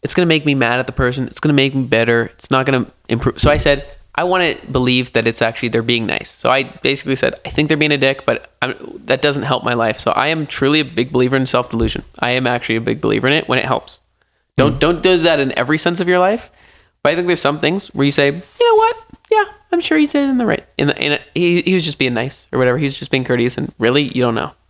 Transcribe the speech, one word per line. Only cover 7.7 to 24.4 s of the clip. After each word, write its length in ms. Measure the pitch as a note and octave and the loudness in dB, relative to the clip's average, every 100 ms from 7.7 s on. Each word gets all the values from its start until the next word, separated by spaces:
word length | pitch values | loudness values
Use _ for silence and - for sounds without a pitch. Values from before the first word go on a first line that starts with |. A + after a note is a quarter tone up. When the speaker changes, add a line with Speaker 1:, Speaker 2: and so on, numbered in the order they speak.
| D#3 | 0
Speaker 1:
being 140 | D3+ | 0
a 60 | C#3+ | 2
dick, 260 | C3+ C3+ - | 0 0 -2
but 260 | A#2 - _ | -4 -6 _
I'm, 140 | B2+ - - - - | -6 -6 -14 -18 -2
that 160 | C3 | 0
doesn't 220 | D3 C#3 | 0 -2
help 200 | C3+ B2+ | -2 -2
my 100 | A#2+ | -2
life." 260 | A#2+ A2+ G#2+ | 0 0 0
So 120 | - | -2
I 160 | - C#3+ | 0 0
am 180 | D#3+ D3 | -2 -6
truly 320 | - C3+ D3+ | -2 2 2
a 60 | C#3 | 0
big 260 | E3 B2+ | -2 -2
believer 240 | B2 B2 C3+ | 0 2 2
in 100 | B2+ | 0
self-delusion. 580 | B2+ B2 A2+ A2+ - - - | -2 -2 -2 -2 -4 -12 -6
I 120 | A#2+ | -2
am 160 | B2+ B2+ | 0 0
actually 280 | B2 - A2+ | -2 -2 -2
a 40 | |
big 200 | A2+ A2+ | -2 -2
believer 260 | A2 G#2+ B2+ | 0 0 0
in 60 | |
it 140 | D3+ - | 0 0
when 120 | B2+ | -2
it 60 | C3 | 0
helps. 340 | C3 - - _ _ _ _ _ - | -4 -4 -18 _ _ _ _ _ 0
Don't, 180 | C3+ A#2+ | 0 2
Speaker 2:
Mm. 40 | |
Speaker 1:
don't 240 | D3+ E3+ | 0 2
do 140 | F#3 F3+ | 2 4
that 220 | E3 D#3 | 4 2
in 180 | C3+ - | 0 -2
every 200 | B2 D#3 | 0 0
sense 220 | F3+ F3 | 0 -2
of 80 | F3+ | 0
your 120 | F3+ | 2
life. 300 | F#3 A#3 - _ _ _ _ _ | 2 0 -6 _ _ _ _ _
But 80 | C#3+ | 0
I 40 | E3 | 0
think 120 | F3 | 0
there's 140 | E3+ | 0
some 180 | C#3+ D3+ | 0 0
things 280 | D3 F#3+ - | 0 -2 -6
where 120 | - C#3 | -2 0
you 60 | |
say, 160 | C#3 C#3+ | 2 0
"You 420 | D#3 - - A#4 | 0 -12 0 4
know 60 | A4 | 4
what? 200 | A4 A4+ - - _ | 2 -2 -14 -20 _
Yeah, 140 | A4 G4+ - _ | 0 0 -6 _
I'm 80 | F4 | -4
sure 160 | - D#4 | 0 2
he 80 | D4 | 2
did 160 | C#4+ C#4 | 0 0
it 20 | |
in 80 | B3+ | 0
the 60 | A#3 | 0
right, 200 | - - - | -2 -6 -2
in 100 | C#3+ | 0
the, 100 | - | 0
in 80 | - | -2
a, 60 | D3 - - | -2 -4 -2
he, 260 | F3 F3 | 2 2
he 120 | E3+ F#3 | 2 0
was 80 | D#3+ | -2
just 120 | C#3 | -2
being 140 | C3 A#2+ | -2 -2
nice 320 | B2+ - - | -4 -8 -6
or 60 | C3 | 0
whatever. 200 | B2+ B2+ | 2 2
He 60 | C#3+ | -2
was 120 | C3 | -4
just 140 | - | -4
being 120 | C3+ | -4
courteous." 340 | C3 B2 A#2+ - | 0 0 0 -2
And 120 | C#3 - | -8 0
really, 260 | A2+ C3+ | 0 2
you 180 | C#3+ B2 | 0 0
don't 100 | B2 | 0
know. 200 | A2+ | 0